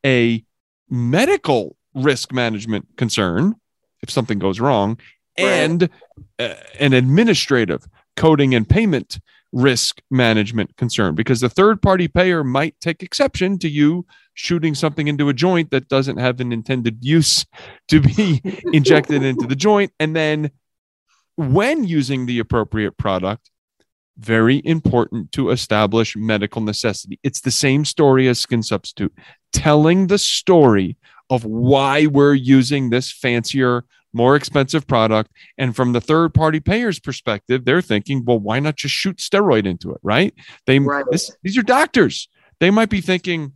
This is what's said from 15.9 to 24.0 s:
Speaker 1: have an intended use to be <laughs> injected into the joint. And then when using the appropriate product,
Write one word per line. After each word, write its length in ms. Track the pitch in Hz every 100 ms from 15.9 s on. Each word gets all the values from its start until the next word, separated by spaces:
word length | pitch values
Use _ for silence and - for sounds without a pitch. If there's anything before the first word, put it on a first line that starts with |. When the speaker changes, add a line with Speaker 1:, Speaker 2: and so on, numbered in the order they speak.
| 135 135 -
Speaker 1:
have 220 | 127 123
an 120 | 123
intended 460 | 117 113 131 117 113
use 440 | 123 160 151 - - - - - -
to 120 | 156
be 400 | 139 - 208 147
<laughs> 300 | 185 - 175
injected 480 | 156 135 156 - 147
into 240 | 135 123 -
the 100 | 135
joint. 380 | 202 208 196 _
And 160 | 156 160
then 340 | 156 151 151 _ _ _ _ _ _ _ _ -
when 480 | 143 135 226 320
using 420 | 208 160 131 139 123
the 140 | 120
appropriate 580 | 110 123 107 110 107 -
product, 540 | 104 95 92 110 _ _ _ _ _ _